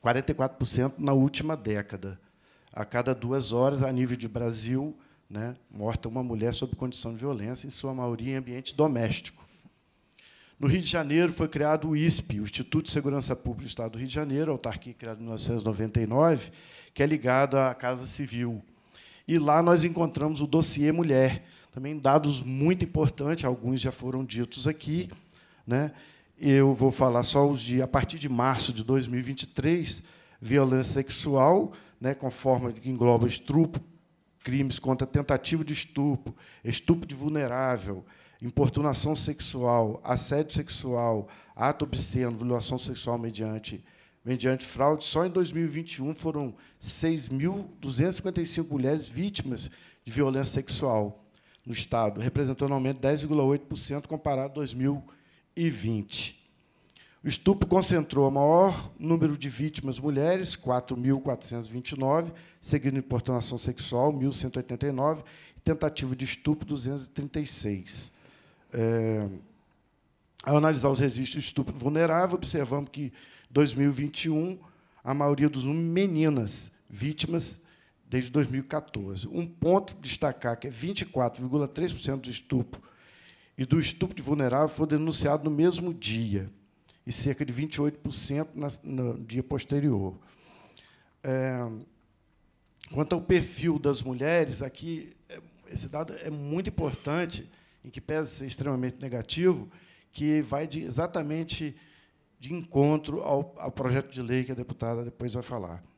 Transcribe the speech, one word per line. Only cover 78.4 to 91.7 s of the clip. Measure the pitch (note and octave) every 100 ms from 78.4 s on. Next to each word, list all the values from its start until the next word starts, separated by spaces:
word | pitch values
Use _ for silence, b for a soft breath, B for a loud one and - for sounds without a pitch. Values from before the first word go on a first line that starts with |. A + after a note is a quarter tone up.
| C3+
mil | C3+
e |
quatorze. | C3+ D3+ D3 G#2+ G2 F#2+ C3+
Um | E3+ E3+
ponto | E3+ D#3+ F#3+ G3 -
destacar | C3 - D3+ B2+ B2 A#2
que | C#3
é |
vinte | A#2 D#3 G3+
e | E3
quatro | - A#2+ A#2
vírgula | B2+ C#3+ C#3+
três | D3 E3+
por | -
cento | C#3+ C#3
do | B2+
estupro | B2 - C3 A#2+ - b b b b b b b -
e | C3
do | D3+
estupro | D3+ - F#3 -
de |
vulnerável | C3 D3 B2+ B2+ D3+
foi | D3+ D3+
denunciado | D3 D#3+ D3+ D3+ D3+
no | D3+ D3
mesmo | E3+ E3+ F3
dia, | E3+ - A2+ A2+ G2+ F#2+ - _ _ - B -
e |
cerca | B2 C#3 C3 C#3+
de |
vinte | A#2+ D3+ D3
e |
oito | D3 D3
por | -
cento | C3+ - C#3 D#3 -
na, | C#3+ A#2+
no | - C3 B2 A#2
dia | A2+ A#2+
posterior. | B2+ C#3 - C#3+ D3 A2 F#2+ F2+ B B B B B B B B B B
É, | C3+ C3 C3 B2+ A#2+